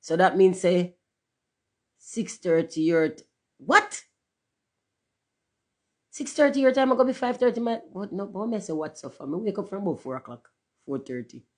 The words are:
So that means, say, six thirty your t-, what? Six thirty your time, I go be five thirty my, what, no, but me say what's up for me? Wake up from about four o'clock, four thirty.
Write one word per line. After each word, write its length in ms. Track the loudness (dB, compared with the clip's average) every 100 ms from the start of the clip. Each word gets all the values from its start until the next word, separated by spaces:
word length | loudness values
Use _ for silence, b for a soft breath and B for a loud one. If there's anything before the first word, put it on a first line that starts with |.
So 160 | -4 2
that 200 | 4 6
means, 240 | 6 6
say, 340 | 2 2 0 _ _ _ _ _ _ _ _ _ _ _
six 380 | -12 -8 -8 -6
thirty 460 | 0 2 2 0
your 260 | 2 2 2
t-, 160 | -2 -20 _ _ _
what? 440 | 2 2 2 -12 -18 _ _ _ _ _ _ _ _ _ _ _ _ _ _ _ _ _ _ _ _
Six 220 | -12 -10
thirty 280 | 2 2 4
your 120 | 2
time, 180 | 4 2
I 60 | 4
go 80 |
be 80 | 2
five 240 | 0 -4 2
thirty 240 | 0 0
my, 200 | -4 -6 -8
what, 180 | -14 -10
no, 140 | -8
but 220 | -10 -8 -6
me 120 | -6
say 140 | -6
what's 320 | -6 -6 -10
up 100 | -18
for 120 | -14 -8
me? 100 | -6
Wake 220 | -4 -6
up 100 | -8
from 140 | -6
about 180 | -4 -6
four 160 | -8 -12
o'clock, 320 | -12 -20 _ _ _ _ -10
four 120 | -10
thirty. 460 | -8 -12 -12 -18 _